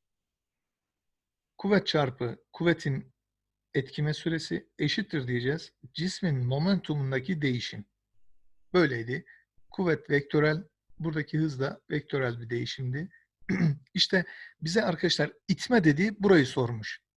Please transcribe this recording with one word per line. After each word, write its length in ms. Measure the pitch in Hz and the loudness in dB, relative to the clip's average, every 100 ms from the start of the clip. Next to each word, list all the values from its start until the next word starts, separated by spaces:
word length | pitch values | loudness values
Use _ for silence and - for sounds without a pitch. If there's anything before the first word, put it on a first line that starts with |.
| _ _ _ _ _ _ _ _ _ _ _ _ _ _ _ - | _ _ _ _ _ _ _ _ _ _ _ _ _ _ _ -6
Kuvvet 300 | 196 196 202 | 2 2 2
çarpı 500 | 151 131 - 120 - _ | 0 0 -2 -6 -8 _
kuvvetin 600 | - 170 160 147 131 - _ _ _ _ _ _ | -2 0 2 0 -4 -8 _ _ _ _ _ _
etkime 400 | 143 131 - 151 | -4 -4 -2 -4
süresi 560 | 151 165 160 - 165 - - | -2 -4 -4 -4 -8 -8 -4
eşittir 480 | 151 - 190 151 123 | -2 -2 -4 -4 -2
diyeceğiz. 460 | 120 127 160 - _ - | -2 0 -4 -6 _ -14
Cismin 520 | - 185 - 175 135 123 | -6 -6 -2 -2 0 0
momentumundaki 960 | 139 180 190 - 147 131 131 131 165 | 0 2 0 0 -4 -2 -2 -2 -2
değişim. 440 | 143 123 - 110 - _ _ _ - - - _ _ | -2 -2 -6 -10 -14 _ _ _ -20 -20 -20 _ _
Böyleydi. 520 | 180 151 117 117 151 - - _ _ - | 2 2 0 -6 -8 -10 -20 _ _ -12
Kuvvet 400 | - 180 151 - | -4 0 0 0
vektörel, 540 | 143 143 151 151 156 - _ - - | 0 2 2 2 0 -6 _ -20 -8
buradaki 380 | 165 156 - 156 | -4 -4 -2 -2
hız 220 | 156 127 | -2 -2
da 220 | 135 - - | -4 -6 -6
vektörel 520 | 151 - 139 127 117 | -6 -4 -2 -2 -4
bir 80 | 117 | -4
değişimdi. 600 | 120 127 - 127 139 185 _ _ _ - | -4 -4 -6 -4 -4 -8 _ _ _ -4
<clears throat> 440 | 185 165 143 _ | 0 2 0 _
İşte 320 | 180 - 185 170 - - - | -2 2 2 0 -8 -20 -10
bize 220 | 156 208 | -2 0
arkadaşlar 480 | - 160 170 - 151 - - | 0 0 0 2 -2 -2 -4
itme 360 | 180 - 240 | -2 2 4
dediği 400 | 160 143 214 208 | 6 4 2 2
burayı 220 | 196 175 127 | 6 6 6
sormuş. 560 | 139 120 113 - - _ | 2 0 -2 -8 -12 _